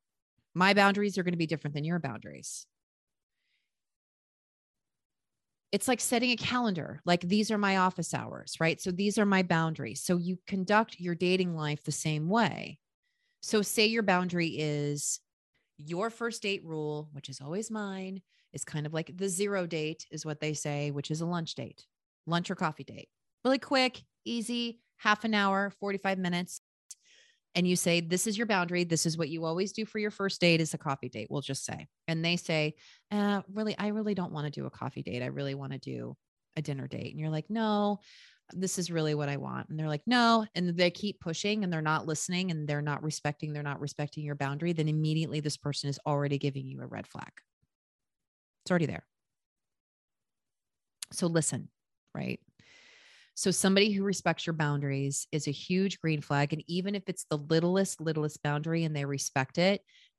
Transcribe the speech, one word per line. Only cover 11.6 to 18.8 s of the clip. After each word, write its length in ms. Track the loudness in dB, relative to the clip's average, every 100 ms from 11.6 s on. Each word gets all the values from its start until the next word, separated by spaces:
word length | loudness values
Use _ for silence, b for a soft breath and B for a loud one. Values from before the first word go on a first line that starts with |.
| -2 -2
the 80 | -4
same 360 | -2 0 0 2
way. 520 | 4 2 0 -10 -14 _ _ _ _ _ _
So 220 | -2 0
say 240 | 2 4 4
your 160 | 4
boundary 560 | 4 4 4 2 0 0
is, 600 | 0 0 0 -2 -4 -6 _ _ _ _ _ -16
"Your 340 | -8 -4 -4
first 320 | -4 -6 -4
date 220 | -2 -2
rule, 440 | -4 -4 -2 -4 -8
which 160 | -12 -12
is 120 | -12
always 300 | -8 -6 -6
mine, 520 | -6 -6 -6 -8 -10 -14 _ _
is 120 | -12
kind 220 | -6 -4